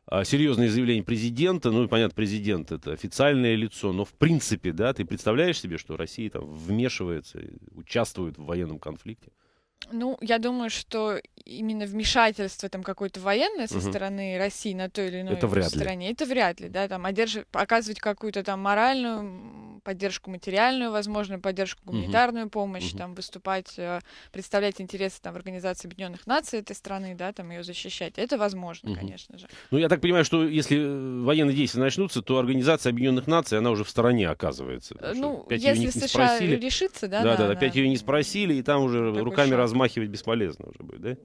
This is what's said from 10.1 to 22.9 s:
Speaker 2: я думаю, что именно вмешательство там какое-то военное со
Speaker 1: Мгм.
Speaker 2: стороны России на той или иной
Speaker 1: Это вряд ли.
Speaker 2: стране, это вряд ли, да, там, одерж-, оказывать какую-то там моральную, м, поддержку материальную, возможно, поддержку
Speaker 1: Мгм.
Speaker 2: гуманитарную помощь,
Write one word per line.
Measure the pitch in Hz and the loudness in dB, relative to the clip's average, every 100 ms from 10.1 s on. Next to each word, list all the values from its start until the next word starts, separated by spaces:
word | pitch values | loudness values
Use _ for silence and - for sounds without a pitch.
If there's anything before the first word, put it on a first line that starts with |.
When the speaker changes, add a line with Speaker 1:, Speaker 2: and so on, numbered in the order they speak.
| 262 | -4
Speaker 2:
я | 226 233 | 0 0
думаю, | 247 247 233 | 0 -2 -4
что | - - 220 214 202 - - | -6 -6 -4 -2 -4 -8 -18
именно | - 123 220 214 202 | -16 -8 -4 -4 -4
вмешательство | 208 214 254 226 214 196 - 196 | -2 0 4 4 2 -4 -6 -10
там | 190 | -8
какое-то | 185 190 196 190 | -8 -6 -6 -4
военное | 190 208 359 403 226 | 0 2 2 -2 -4
со | 101 | -4
Speaker 1:
Мгм. | 95 | -2
Speaker 2:
стороны | 95 190 196 196 185 | -4 -4 -4 -4 -2
России | 196 - 214 | -4 -4 -6
на | 185 185 | -6 -6
той | 208 190 | -4 -4
или | 180 | -4
иной | 185 185 | -4 0
Speaker 1:
Это | 110 | 2
вряд | 98 85 | 2 2
ли. | 76 | 0
Speaker 2:
стране, | - 180 185 | -2 -4 -6
это | 240 285 | -4 -2
вряд | 262 190 180 | 2 0 0
ли, | 175 | -6
да, | 190 196 | -6 -4
там, | 185 185 | -4 -4
одерж-, | 196 226 214 - | 0 0 -2 -4
оказывать | - 202 233 214 208 | -4 2 2 0 -4
какую-то | 214 202 214 196 | -4 -4 -4 -4
там | 196 190 | -4 -2
моральную, | 196 208 240 269 240 220 | 0 4 4 2 -2 -4
м, | 208 185 - - 214 214 | -8 -12 -16 -18 -20 -14
поддержку | 202 185 196 185 - | -10 -4 -4 -4 -10
материальную, | 185 - 190 240 262 233 | -12 -2 2 4 2 0
возможно, | 214 208 214 202 190 | -2 -2 -4 -4 -4
поддержку | 196 185 190 - 190 | -4 -2 -4 -6 -6
Speaker 1:
Мгм. | 208 | -4
Speaker 2:
гуманитарную | 185 220 247 233 220 | 0 4 4 2 -4
помощь, | 208 202 185 180 | -4 -4 -6 -8